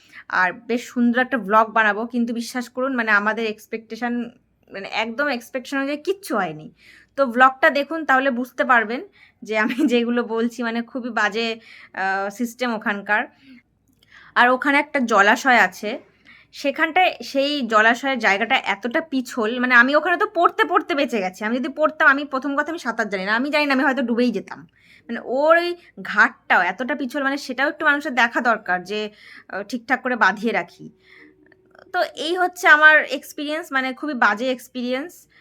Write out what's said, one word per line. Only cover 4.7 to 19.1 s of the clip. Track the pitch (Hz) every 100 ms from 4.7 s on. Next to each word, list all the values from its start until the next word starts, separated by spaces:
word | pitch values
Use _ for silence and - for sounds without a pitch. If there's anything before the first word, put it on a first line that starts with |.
মানে | - 196
একদম | - 226 226 294
এক্সপেকটেশন | 247 - 262 247 277
অনুযায়ী | 277 294
কিচ্ছু | 302 392 - 247
হয়নি। | 180 151 190 - _ - _ -
তো | 277
ব্লগটা | 226 262 262 320
দেখুন, | 277 285 330 302
তাহলে | 262 277
বুঝতে | 240 254 -
পারবেন | 254 247 214 247 403 _ _ _
যে | 196 220
আমি | 220 247
<laughs> | 294
যেগুলো | 240 233 240
বলছি | 226 226 233 233
মানে | 233 233
খুবই | 233 269 240
বাজে, | 226 208 208 233 226 - - -
আহ, | - 190 190 196
সিস্টেম | 247 233 - 254
ওখানকার। | 220 226 202 196 208 277 _ 269 254 _ _ _ _ _ - - -
আর | 240
ওখানে | 254 269 285
একটা | 294 277
জলাশয় | 233 214 202 220 277 240
আছে, | 185 - 208 262 - _ _ - _
সেখানটায় | - 285 277 320 339 370 -
সেই | 240 262 277 294 233
জলাশয়ের | 220 220 240 277 269
জায়গাটা | 214 196 226 262
এতটা | - 196 240 320
পিছল, | 320